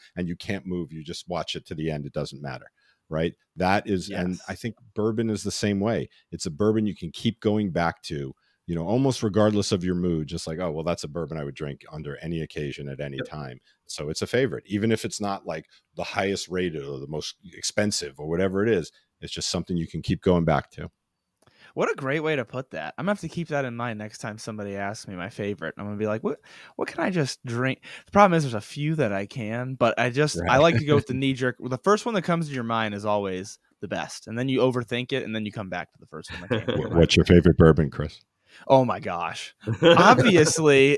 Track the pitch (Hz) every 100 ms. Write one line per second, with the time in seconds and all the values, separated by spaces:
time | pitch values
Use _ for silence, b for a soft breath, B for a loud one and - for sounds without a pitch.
0 | b - 90 85 - 98 92 90 76 80
1 | 78 82 - 87 73 - - 80 80 76
2 | 71 76 73 69 71 64 - _ _ _
3 | - 78 85 - _ - 92 101 - 95
4 | 90 92 90 90 - 95 117 - _ -
5 | 107 110 113 101 98 - 104 98 104 101
6 | 62 _ _ 82 92 76 104 110 107 85
7 | 85 - 117 - 110 107 104 82 85 -
8 | - 76 67 - _ _ - 85 82 120
9 | 135 120 113 98 107 104 98 98 90 87
10 | 90 82 76 85 - 80 90 78 80 85
11 | 78 73 78 80 71 67 73 69 - 76
12 | 76 71 82 82 76 - 73 69 71 67
13 | 71 67 - 76 67 62 _ _ - -
14 | 76 80 98 120 131 73 - 101 113 110
15 | 107 - 101 98 - 80 - _ _ -
16 | 87 - 98 95 - 92 92 78 69 67
17 | 69 76 - - 87 - - - 104 -
18 | 73 69 76 85 95 95 110 98 76 -
19 | _ _ - - - 92 85 90 82 82
20 | - 90 - 87 80 73 - - 80 _
21 | _ _ _ _ b b b - 208 392
22 | 135 156 156 151 113 127 135 80 76 -
23 | 180 202 165 - 165 143 131 117 120 107
24 | 107 - 117 107 - 107 101 98 98 107
25 | - 92 92 - 104 101 80 - 101 104
26 | 107 110 - - b b b - - -
27 | 330 180 135 - 131 117 131 131 B B
28 | - 202 202 165 139 113 - 147 147 156
29 | 117 98 101 139 107 117 127 131 120 107
30 | 123 123 151 85 87 131 165 139 143 143
31 | - 131 135 131 127 - 123 127 190 208
32 | 240 214 160 170 156 135 117 113 110 104
33 | 104 104 98 92 98 - _ _ 101 92
34 | 78 - - 113 135 131 127 123 117 120
35 | 123 131 - 110 104 110 95 90 80 _
36 | - 78 - 90 90 120 - - - 82
37 | 80 - 78 87 85 76 82 78 73 -
38 | 76 - _ _ b b - 135 123 92
39 | 95 85 85 - - - - 110 165 165
40 | 190 247 247 175 151 - 156 135 139